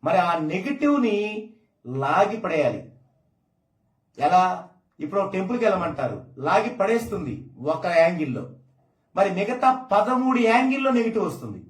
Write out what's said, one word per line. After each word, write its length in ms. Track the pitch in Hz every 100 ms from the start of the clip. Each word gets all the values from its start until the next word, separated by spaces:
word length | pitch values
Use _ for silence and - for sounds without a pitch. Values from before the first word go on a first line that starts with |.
| 147
మరి 140 | 185 175
ఆ 20 | 165 156
నెగిటివ్‌ని 640 | 180 220 294 294 285 233 208 214 220 214 - _ _ 123
లాగి 520 | 131 135 165 208 233 180
పడేయాలి. 360 | 156 131 101 - - _ _ _ _ _ _ _ _ _ _ _ -
ఎలా? 260 | 143 180 185 180 - _ _ _
ఇప్పుడు 160 | 147 196
ఒక 100 | 190 190
టెంపుల్కి 280 | 185 240 214
వెళ్ళమంటారు, 520 | 190 170 139 127 - - - 143
లాగి 240 | 196 247 -
పడేస్తుంది 560 | 202 233 226 196 147 107 - - 131
ఒక 120 | 160 180 170
యాంగిల్లో, 420 | 165 175 143 127 - - _ _ _ _ _ 175
మరి 140 | 196 180
మిగతా 300 | 208 254 262 262 -
పదమూడు 480 | 202 214 254 262 247
యాంగిల్లో 520 | 226 240 262 269 269 247
నెగిటివ్ 280 | 226 226 170
వస్తుంది. 320 | 131 113 95